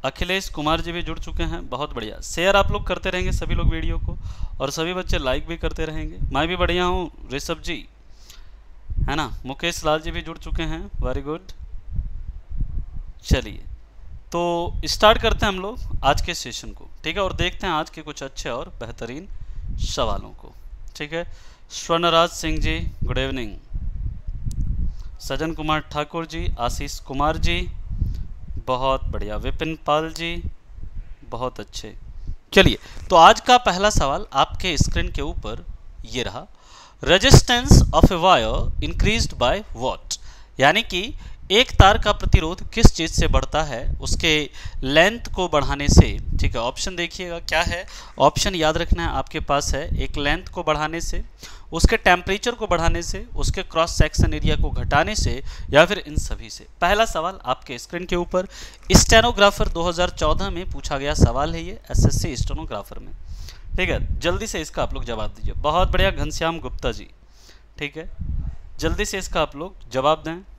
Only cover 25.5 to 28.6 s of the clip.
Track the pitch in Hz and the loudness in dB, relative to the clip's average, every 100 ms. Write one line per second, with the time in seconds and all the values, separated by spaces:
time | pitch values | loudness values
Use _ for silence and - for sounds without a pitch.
25.5 | 156 156 156 147 147 147 170 165 160 165 | -4 -2 -2 -2 -6 -6 -6 -8 -6 -4
26.5 | - 120 - 143 - - 135 147 160 - | -2 -2 -2 -6 -10 -8 -2 0 2 0
27.5 | 175 180 - - - - - - - - | 0 -4 -8 -8 -2 -2 -2 -8 -10 -10
28.5 | - | -10